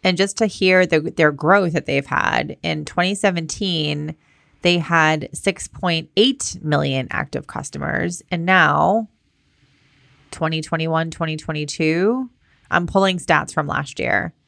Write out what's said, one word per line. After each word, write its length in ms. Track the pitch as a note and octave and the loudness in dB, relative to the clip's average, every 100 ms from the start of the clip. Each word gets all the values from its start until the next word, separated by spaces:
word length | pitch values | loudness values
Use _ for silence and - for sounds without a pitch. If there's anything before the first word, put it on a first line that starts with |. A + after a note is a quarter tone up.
And 120 | F#3+ F3 | 0 2
just 200 | G3 - | 0 2
to 80 | A3 | -2
hear 400 | - F#3 F#3 F3+ | 2 4 4 4
the, 140 | D#3+ | 2
their 320 | D#3 - D3+ | 0 2 2
growth 400 | C#3+ D3+ G3 F3+ | 2 4 4 4
that 140 | D#3+ - | 0 0
they've 200 | C#3 C#3 | -2 0
had, 500 | C3+ - - - - | 0 0 0 -4 -6
in 220 | E3+ D#3 | -6 -6
twenty 300 | D3+ - F3+ G3+ | -4 -2 -2 2
seventeen, 960 | G3+ F3 D#3+ - G3 E3+ D3+ D3 D3+ D#3+ _ _ _ _ | 0 0 -6 -4 -2 -2 -2 -4 -6 -10 _ _ _ _
they 160 | F3+ F3 | 2 2
had 500 | D#3 E3+ D#3 D#3 D3+ | 2 4 4 2 -2
six 340 | - - F#3+ - | -4 -4 -4 -10
point 440 | - F#3 E3 - - | -6 -2 -2 -2 2
eight 420 | B3 C4+ - - | 2 2 -6 -8
million 460 | D3+ D3 C#3+ C3+ B2+ | -2 0 0 -2 -4
active 360 | - C#3 - - | -6 -6 -8 -8
customers. 760 | - - - C#3+ - E3+ F3 - | -12 -10 -8 -4 -2 -4 -6 -8
And 140 | E3+ E3+ | -4 2
now, 640 | F#3 D#3 D3 D#3+ G#3+ G#3+ _ _ _ _ _ _ _ _ _ _ _ _ | 4 4 4 2 2 -2 _ _ _ _ _ _ _ _ _ _ _ _
twenty 300 | - D#3+ D#3+ | -6 -4 -4
twenty-one, 500 | D#3 E3 D#3+ D#3+ E3 | -4 -4 0 0 -2
twenty 260 | - D#3+ D#3 | -4 -6 -6
twenty-two, 920 | - D#3 D3 - D#3+ E3 G3 B3+ B3+ _ _ _ _ | -6 -6 -6 0 2 4 2 2 -4 _ _ _ _
I'm 160 | E3+ F3 | -2 0
pulling 320 | G3 F#3+ F#3 | 0 0 -2
stats 340 | - D#3 D3+ | 0 0 0
from 140 | - D3 | -4 -2
last 320 | C3 C#3 - | -4 -6 -6
year 360 | - G2+ E3 _ | -2 -2 -2 _